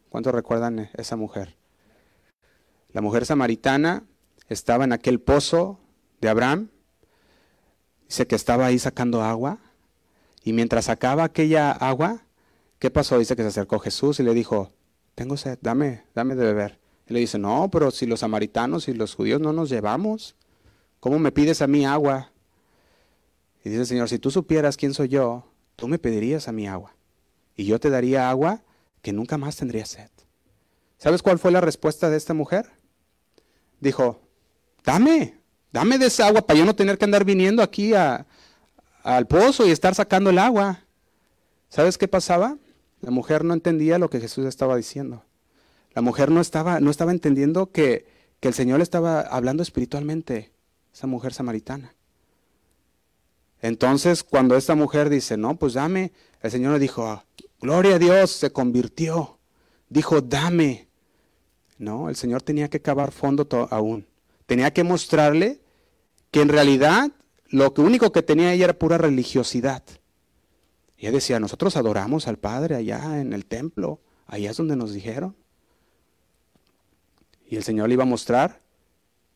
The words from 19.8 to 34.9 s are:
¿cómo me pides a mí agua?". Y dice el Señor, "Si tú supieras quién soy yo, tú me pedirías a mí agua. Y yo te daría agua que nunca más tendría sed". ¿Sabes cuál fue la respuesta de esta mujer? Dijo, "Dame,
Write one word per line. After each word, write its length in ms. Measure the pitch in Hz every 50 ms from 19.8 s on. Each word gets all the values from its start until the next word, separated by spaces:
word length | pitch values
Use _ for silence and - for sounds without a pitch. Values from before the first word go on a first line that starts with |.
| 104 104 113 143 196 214 220 220 - - _ _ _ _ _ _ _ _ _ _ _ _ _ _
¿cómo 180 | - 123 143 156
me 140 | 160 139
pides 280 | 139 147 147 160 160 -
a 60 | 151
mí 180 | 135 143 147 139
agua?". 460 | 139 143 156 147 143 135 131 135 - _ _ _ _ _ _ _ _ _ _ _ _ _ _ _ _ _ _ _ _ _ _ _ _ _ _ _
Y 40 | 101
dice 120 | 107 113
el 60 | 123
Señor, 220 | 117 123 123 120 117
"Si 100 | 120 113
tú 120 | - 135
supieras 460 | 139 190 165 - 160 156 147 143 139
quién 180 | - - 139 135
soy 140 | - 143 127
yo, 420 | 135 139 131 117 120 123 - _ _ _ _ _ _
tú 120 | - 117 123
me 100 | 160 165
pedirías 480 | - 120 113 104 107 123 151 156 -
a 60 | 131
mí 160 | 113 110 104 98
agua. 260 | 95 90 90 - _ _ _ _ _ _ _ _ _ _ _ _ _
Y 100 | - 98
yo 120 | 101 110 120
te 100 | - 147
daría 400 | 135 127 123 127 135 135 127 127
agua 320 | 131 131 147 170 208 233 - _ _ _ _ _ _ _
que 120 | - 107
nunca 260 | 101 104 117 - 156 147
más 180 | 135 147 147
tendría 300 | - 131 123 117 110 110
sed". 240 | - - - - _ _ _ _ _ _ _ _ _ _ _ _ _ _ _ _ _ _ _
¿Sabes 240 | - 151 170 175
cuál 160 | - 202 180 165
fue 120 | - 185
la 100 | 175 180
respuesta 500 | 175 160 - - - 156 151 - 180 165
de 60 | 151
esta 180 | 151 151 - 165
mujer? 360 | 156 143 - 175 202 233 - _ _ _ _ _ _ _ _ _ _ _ _ _ _ _ _ _ _ _ _ _ _
Dijo, 400 | 143 139 131 - 131 120 120 - _ _ _ _ _ _ _ _ _ _ _ _
"Dame, 560 | _ -